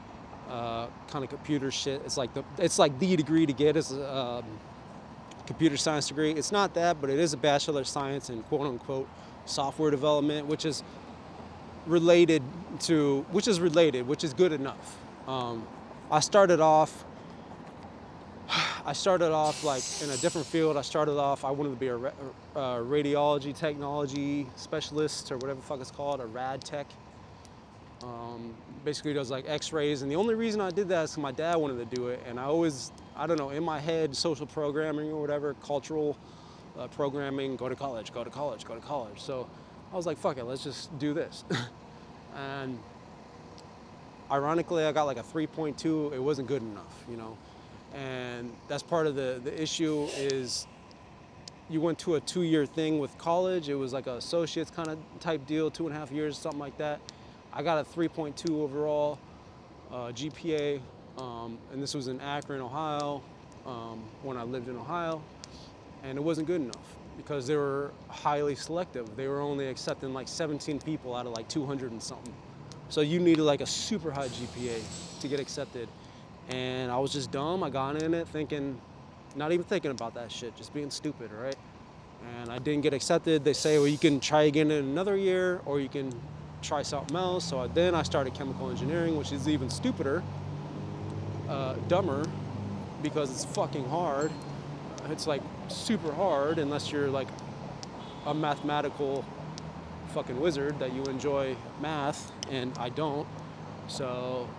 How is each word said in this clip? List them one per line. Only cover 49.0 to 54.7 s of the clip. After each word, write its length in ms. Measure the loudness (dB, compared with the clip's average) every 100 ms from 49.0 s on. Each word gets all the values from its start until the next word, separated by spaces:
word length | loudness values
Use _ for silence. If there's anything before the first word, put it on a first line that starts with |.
| 4
of 100 | 2
the, 240 | 0 -2
the 180 | -4 -4
issue 460 | -2 0 2 2 0 -2
is 500 | 0 0 -2 -6 -8 -14 -20 -20 -20 -20 -20 -20 -18 -18 -6
you 100 | 0
went 200 | 0 0
to 160 | 0 0
a 40 |
two-year 460 | 0 0 4 6 4
thing 320 | 2 2 2
with 180 | 0 -2
college. 500 | 0 2 2 0 0
It 60 | -2
was, 180 | -2
like, 140 | -2 -4
an 100 | -6
associate's 540 | 0 0 2 0 -4